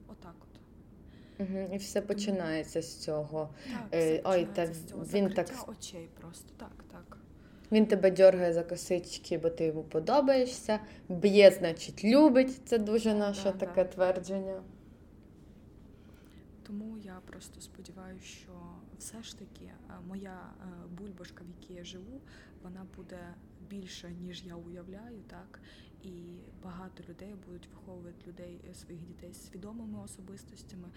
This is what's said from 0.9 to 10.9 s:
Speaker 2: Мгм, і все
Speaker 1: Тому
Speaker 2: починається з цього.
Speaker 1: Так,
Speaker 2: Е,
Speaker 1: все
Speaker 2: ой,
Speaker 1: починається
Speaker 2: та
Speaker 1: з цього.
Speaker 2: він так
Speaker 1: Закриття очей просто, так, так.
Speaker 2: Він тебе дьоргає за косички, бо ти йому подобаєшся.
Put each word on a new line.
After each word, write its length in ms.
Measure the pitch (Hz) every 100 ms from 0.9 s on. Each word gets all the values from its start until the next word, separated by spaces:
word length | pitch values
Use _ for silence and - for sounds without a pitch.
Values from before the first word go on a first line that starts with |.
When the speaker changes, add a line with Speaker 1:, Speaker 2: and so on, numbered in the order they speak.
| - - - - -
Speaker 2:
Мгм, 320 | 190 190 190
і 40 | 196
все 240 | 196 202
Speaker 1:
Тому 80 | 196
Speaker 2:
починається 680 | 202 208 190 165 160 156 165
з 140 | 160 -
цього. 520 | - 151 147 156 151 - 269
Speaker 1:
Так, 160 | 233 -
Speaker 2:
Е, 40 | 165
Speaker 1:
все 140 | 160 160 -
Speaker 2:
ой, 140 | 185 165
Speaker 1:
починається 80 | - 170
Speaker 2:
та 80 |
Speaker 1:
з 100 | 165
цього. 200 | - -
Speaker 2:
він 240 | - 202 196
так 180 | 185 170
Speaker 1:
Закриття 260 | - 214
очей 360 | 220 - 180 165 -
просто, 320 | 165 170 - -
так, 280 | 226 - -
так. 260 | - - - - - - - -
Speaker 2:
Він 140 | 214 220
тебе 240 | 202 190
дьоргає 420 | 185 190 185 180
за 100 | 170
косички, 760 | 170 175 - 180 175 - - 165
бо 120 | 165
ти 140 | 165
йому 180 | 165 156
подобаєшся. 960 | 156 160 165 269 269 269 254 - - 214 -